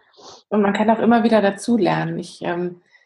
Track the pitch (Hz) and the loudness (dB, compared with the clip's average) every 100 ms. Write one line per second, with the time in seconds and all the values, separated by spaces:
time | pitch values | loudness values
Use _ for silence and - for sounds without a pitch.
0 | _ _ - - _ 208 202 196 214 226 | _ _ -20 -20 _ 0 0 2 0 2
1 | 220 233 214 220 196 196 - 240 170 160 | 2 2 4 2 2 -2 -2 0 0 0
2 | 160 165 175 - 170 175 180 180 _ _ | -4 -6 -10 -10 -8 -6 -6 -10 _ _